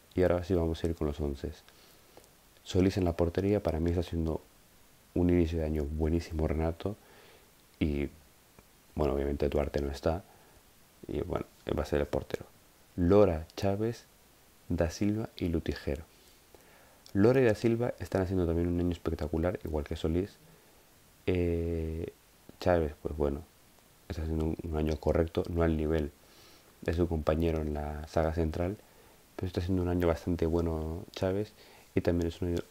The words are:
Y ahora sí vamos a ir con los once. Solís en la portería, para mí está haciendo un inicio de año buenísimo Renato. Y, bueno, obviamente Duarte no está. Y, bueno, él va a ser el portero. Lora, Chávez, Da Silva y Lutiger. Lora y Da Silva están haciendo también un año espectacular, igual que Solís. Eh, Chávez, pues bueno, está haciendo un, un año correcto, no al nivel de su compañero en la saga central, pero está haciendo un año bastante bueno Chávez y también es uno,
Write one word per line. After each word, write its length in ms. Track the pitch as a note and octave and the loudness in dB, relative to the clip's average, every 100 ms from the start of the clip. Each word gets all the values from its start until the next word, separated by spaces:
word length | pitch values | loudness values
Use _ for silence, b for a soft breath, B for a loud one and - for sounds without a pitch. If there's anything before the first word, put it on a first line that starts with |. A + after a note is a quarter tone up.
| _ | _
Y 100 | - | 2
ahora 200 | F2+ F2 F2 | 2 2 2
sí 80 | |
vamos 280 | F2+ E2 E2 | 0 2 0
a 60 | E2 | -2
ir 80 | D#2+ | -2
con 120 | D2+ | -2
los 120 | C#2+ | -2
once. 320 | D2 C#2 D2+ - - B B B B B B - - - | -4 -4 -8 -12 -20 B B B B B B -20 -20 -20
Solís 320 | - F#2+ F#2+ G2 | -2 4 4 4
en 60 | |
la 140 | F2+ E2+ | 0 2
portería, 440 | E2+ F2 F#2+ G#2 | 0 2 2 2
para 200 | - D#2+ | 0 0
mí 80 | E2+ | 0
está 100 | E2+ | 0
haciendo 420 | E2+ E2+ D#2+ D2+ - - - - - - _ | -2 -2 -2 -4 -8 -20 -20 -20 -20 -20 _
un 160 | - F2 | 2 4
inicio 300 | F2 E2 E2+ | 4 4 0
de 60 | D#2 | -2
año 180 | D#2 | -2
buenísimo 640 | C#2+ D#2 D#2 E2 - D#2+ D#2 | -2 0 0 0 -2 -2 0
Renato. 480 | D2+ D#2+ E2 F#2+ G#2+ B B B B B B - - | 0 -2 -2 -6 -8 B B B B B B -20 -2
Y, 280 | D#2+ C#2+ C#2 - - - _ - - - - - | -2 0 -4 -6 -20 -20 _ -20 -20 -20 -12 -2
bueno, 180 | D2 | 0
obviamente 360 | C#2 C#2 C#2+ D2 | 2 0 0 0
Duarte 320 | D2 C#2+ D2 | 0 0 -2
no 100 | C#2+ | -4
está. 320 | C#2+ E2 E2 - B B B B _ - _ - | -2 -2 -2 -6 B B B B _ -20 _ -8
Y, 120 | D2 | -6
bueno, 240 | D#2+ C#2+ - - - | -4 -6 -6 -10 -6
él 120 | - | -4
va 60 | |
a 20 | D2 | -2
ser 140 | D2 | -2
el 80 | C#2+ | 0
portero. 380 | C#2 - - - - - _ - - | -4 -4 -10 -10 -20 -20 _ -14 0
Lora, 500 | F2 G2+ G2 D#2+ D#2+ - | 4 8 6 4 -6 -4
Chávez, 480 | G2 G2 A2+ A#2+ - - - _ - - - | -2 0 -4 -6 -16 -20 -20 _ -20 -20 -6
Da 200 | F2 E2+ | -2 -2
Silva 400 | - G#2 G#2+ A2+ - | 0 0 0 -4 -4
y 140 | F2+ | -2
Lutiger. 540 | E2 - D#2 - C#2+ D#2 B B B B B B B B B B | -2 -2 -6 -6 -6 -8 B B B B B B B B B B
Lora 260 | G2+ G#2+ C3 | 4 6 6
y 40 | B2 | 4
Da 100 | G#2 | 4
Silva 380 | A#2 A#2 B2 - | 2 0 -2 -4
están 220 | F#2 F#2+ | -2 0
haciendo 240 | F#2 F#2+ E2+ | 0 0 2
también 220 | E2 F2 | 2 0
un 120 | F2 | 0
año 120 | F2 | 0
espectacular, 680 | F2 - D#2+ D2+ D#2+ E2+ G#2 | -2 -4 -4 -4 -2 -2 -2
igual 220 | - D#2 D2 | -4 -6 -4
que 100 | D#2+ | -4
Solís. 420 | E2 E2 G2+ - b b b b b - - _ - | -2 0 -2 -8 b b b b b -20 -20 _ -2
Eh, 840 | F2+ F2 E2+ E2+ E2 D#2+ D#2+ F2 - _ _ - - | 0 0 0 -2 -2 -4 -6 -8 -12 _ _ -20 -4
Chávez, 340 | F#2 F2 D#2 D#2 | 2 2 2 -4
pues 140 | - D2 | -8 -2
bueno, 260 | C#2+ C#2+ E2+ - - - - - - | 0 -2 -8 -20 -20 -20 -20 -20 -12
está 140 | D#2+ | -8
haciendo 220 | D#2+ D#2+ D#2+ | -4 -2 -2
un, 120 | - | -4
un 140 | E2+ D#2 | -4 -2
año 200 | D#2 D#2 | 0 0
correcto, 460 | - D#2+ D#2+ - F2+ | 0 2 2 0 -2
no 140 | E2+ | 0
al 140 | E2 D#2+ | 2 2
nivel 340 | D#2 D#2+ D2 - B B B B B - | 0 0 -2 -8 B B B B B -8
de 120 | - | -4
su 140 | E2+ E2+ | 0 0
compañero 540 | E2 D2+ D#2+ E2 D#2+ | 0 0 2 2 0
en 120 | D#2 | -2
la 340 | D2 D2+ D2+ D2+ | -4 -6 -8 -4
saga 260 | - D#2+ | 0 0
central, 440 | D#2+ D#2+ D#2 F2 G#2+ B B B B - - | 0 -2 0 -4 -6 B B B B -20 -8
pero 120 | F#2 | -6
está 120 | F#2+ | -4
haciendo 200 | F2 F#2+ | 0 0
un 80 | F2 | 0
año 180 | F2+ F2 | 2 2
bastante 380 | E2 - E2+ E2 | 2 0 0 2
bueno 580 | E2+ E2 D#2+ D#2 E2+ G#2 | 2 0 -2 -6 -8 -10
Chávez 420 | - F#2+ F#2+ G#2+ - B B B | -4 -2 -2 -4 -10 B B B
y 80 | - | -2
también 260 | F2+ F2 E2+ | 0 0 0
es 140 | - | -2
uno, 160 | F2+ E2+ - | -2 -2 -4